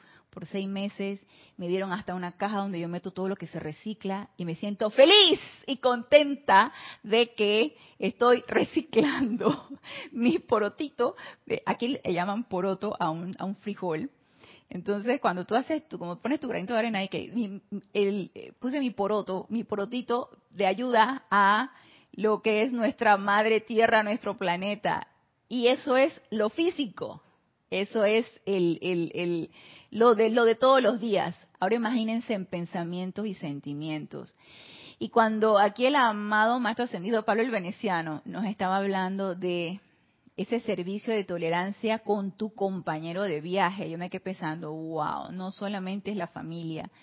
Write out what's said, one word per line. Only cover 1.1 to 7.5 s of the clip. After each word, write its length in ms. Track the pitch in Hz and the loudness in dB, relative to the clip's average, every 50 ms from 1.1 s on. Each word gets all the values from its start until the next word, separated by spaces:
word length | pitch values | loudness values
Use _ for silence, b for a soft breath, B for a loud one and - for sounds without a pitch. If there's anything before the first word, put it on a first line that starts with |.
| 202 196 _ b b b b b b | -6 -10 _ b b b b b b
me 120 | - 180 175 | -10 -4 -2
dieron 240 | 180 190 196 190 | -2 -2 -2 -2
hasta 220 | 175 208 - - 180 | -6 -6 -6 -6 -6
una 180 | 185 180 175 | -6 -6 -8
caja 260 | - - 196 208 214 202 | -6 -6 -4 -4 -2 -2
donde 220 | 196 202 190 170 | -4 -4 -4 -6
yo 80 | 170 170 | -6 -6
meto 240 | 170 175 - 196 | -6 -6 -8 -8
todo 160 | - 185 185 190 | -8 -6 -4 -4
lo 80 | 196 | -4
que 100 | - 170 | -6 -8
se 140 | - - 165 | -10 -10 -10
recicla 720 | - 151 151 - - 214 214 - - 190 190 202 208 - _ | -10 -10 -12 -10 -10 -10 -10 -8 -6 -6 -6 -6 -8 -12 _
y 80 | - 180 | -10 -6
me 120 | 165 165 | -6 -6
siento 340 | - - 208 208 - 214 214 | -6 -6 -8 -4 -2 -2 0
feliz 480 | - - 277 330 403 415 392 339 - - - - - - - | 8 8 10 10 12 10 10 8 6 2 -2 -12 -20 -16 -8
y 120 | - 277 | -8 -6
contenta 960 | - - 254 247 233 226 - 294 294 294 285 285 - - - 190 190 220 285 B B B B B B B | 0 0 0 0 0 0 6 8 8 8 6 -2 -4 2 6 6 6 6 6 B B B B B B B
de 300 | 214 208 233 240 233 - | 2 4 4 4 2 2
que 420 | - 214 202 | 0 2 2